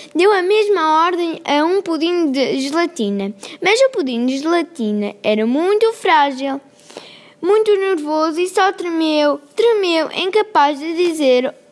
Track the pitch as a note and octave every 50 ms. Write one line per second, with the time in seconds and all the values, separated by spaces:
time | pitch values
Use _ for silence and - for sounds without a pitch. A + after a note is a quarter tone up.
0 | - - - D#4 F4 G#4 G#4 F#4 F4 F#4 G#4 A4 G#4 G#4 G4+ F4 D#4 D#4 D#4 D#4
1 | E4 F4+ F4+ F4 F4 E4 D#4+ - - - C#4+ D4 D4+ E4+ F#4 G4 F#4 F4 E4 D4
2 | D#4+ E4+ F4 F4 E4+ C#4+ B3+ C#4 B3+ - - C4+ C4 C#4 C#4+ E4+ F4 E4+ E4+ -
3 | A3 G3+ G3+ G3 G3 G3 G#3+ - - - - - - F#4 G#4+ B4 C5+ C5 C5 G#4+
4 | D4 C4 A#3+ A#3 A#3+ B3+ C4+ C4+ C#4+ D#4+ F4 E4+ E4 E4 - - A3+ G#3 G#3 G#3
5 | G#3 G3+ - - - G#3+ G#3+ G#3+ A3 A#3 B3+ D4+ E4+ F#4+ G#4 G#4+ A4+ A4+ A4 -
6 | - - E4 D4+ C#4+ C#4+ C4+ B3+ C4+ C#4 C4+ C#4 - - _ - - - - -
7 | - - - - - - - _ - F4 G4+ A4 G#4+ G#4 G#4 F#4+ G4 F#4+ F#4+ D#4
8 | D4 D4 D#4 D#4 D#4 E4 D4+ E4 F4+ F#4 - G#4+ F#4+ G4+ G4 G4 F4 F4 E4 D#4+
9 | D#4+ D#4 D4+ D4+ D4 D4 C#4+ D4 - _ _ - A4+ A#4+ A4+ G#4 F#4+ F4 E4 D#4+
10 | D4+ - - - F4 F#4+ F#4+ G#4+ G#4 G#4+ - A#4 C#4+ D4 D4+ C4+ D4+ E4 E4 E4
11 | F4+ F4 D#4+ D#4 D4 C4 B3 B3 B3 - - - _ _